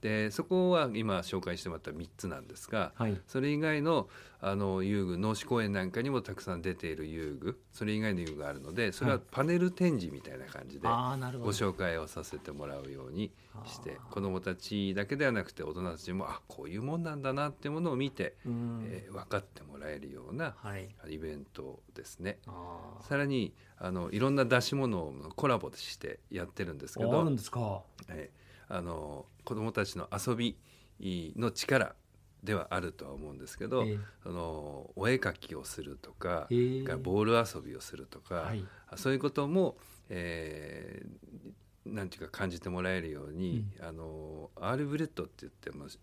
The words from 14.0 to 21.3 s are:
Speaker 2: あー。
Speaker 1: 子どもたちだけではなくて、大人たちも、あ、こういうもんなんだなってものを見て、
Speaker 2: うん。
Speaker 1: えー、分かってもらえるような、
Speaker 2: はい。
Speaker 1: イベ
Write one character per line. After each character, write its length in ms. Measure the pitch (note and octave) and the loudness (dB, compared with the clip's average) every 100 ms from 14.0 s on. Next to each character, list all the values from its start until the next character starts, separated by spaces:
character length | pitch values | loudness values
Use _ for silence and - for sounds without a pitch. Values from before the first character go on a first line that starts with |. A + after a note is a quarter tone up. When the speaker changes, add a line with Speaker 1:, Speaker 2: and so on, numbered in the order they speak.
Speaker 2:
あ 60 | - | -8
ー。 40 | |
Speaker 1:
子 60 | - | -2
ど 100 | G2 | 0
も 120 | F#2 | 0
た 120 | F#2 F2+ | -2 -4
ち 380 | - G#2 G2 F#2+ | -2 0 2 2
だ 100 | G#2 | 0
け 100 | C#3+ | 4
で 100 | C#3+ | 4
は 60 | |
な 140 | A2 F2+ | 4 0
く 60 | |
て、 120 | - | -6
大 80 | D#2 | -4
人 180 | D#2+ F2+ | -2 -2
た 80 | E2 | -2
ち 140 | - | -4
も、 180 | F#2 E2+ | -2 -2
あ、 120 | - - | -6 -10
こ 140 | - | -10
う 60 | C#2+ | -6
い 60 | F#2 | -4
う 60 | |
も 160 | C3 E3 | -2 -2
ん 60 | |
な 120 | E3 D3 | -2 -2
ん 60 | |
だ 100 | C3+ | 0
な 200 | C3+ D3 | 2 0
っ 20 | |
て 160 | C#3+ C#3+ | 0 -4
も 100 | D#3 | 0
の 120 | E3+ | 2
を 40 | B2+ | 2
見 160 | C#3 | 0
て、 240 | - F#2 - B2+ | 0 -2 -2 -4
Speaker 2:
う 40 | |
ん。 360 | A#2 A#2+ A#2 A2 | -2 -2 -2 -4
Speaker 1:
え 220 | F#2 F#2 | -8 -8
ー、 40 | |
分 160 | F#2+ - | -10 -2
か 80 | G2+ | -2
っ 60 | |
て 200 | - - | -2 -18
も 140 | D2 C#2 | -16 -10
ら 120 | D2+ | -6
え 60 | D2 | -6
る 140 | C#2+ | -8
よ 140 | C2+ B1+ | -12 -8
う 20 | A#2+ | -4
な、 200 | D#3+ G#2 | -4 -4
Speaker 2:
は 200 | G#2+ G2+ | -8 -6
い。 160 | F#2 G#2 D#2+ | -8 -14 -10
Speaker 1:
イ 100 | D#2 | -6
ベ 180 | D#2 | -6